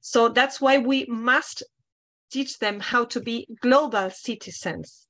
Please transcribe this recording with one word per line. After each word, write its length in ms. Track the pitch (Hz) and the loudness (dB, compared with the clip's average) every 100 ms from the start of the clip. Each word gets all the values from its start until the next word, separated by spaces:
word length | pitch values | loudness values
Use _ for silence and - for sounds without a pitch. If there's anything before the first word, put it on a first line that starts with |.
So 280 | - 247 233 | 0 2 4
that's 320 | 226 269 - | 4 2 2
why 160 | 269 277 | 4 4
we 280 | 240 269 | 4 0
must 580 | 262 233 233 269 - - - _ _ _ _ _ _ | -2 -4 2 2 0 -14 -16 _ _ _ _ _ _
teach 280 | 262 269 - | -6 -6 -4
them 200 | 214 202 | -4 -4
how 260 | 196 247 | -2 0
to 140 | 233 247 | 0 -4
be 280 | 233 233 - 226 | -6 -8 -8 -4
global 480 | 247 269 302 220 190 | 4 4 4 -2 -2
citizens. 1000 | 185 - 220 - - - 170 160 _ | -6 -10 -10 -10 -10 -8 -8 -12 _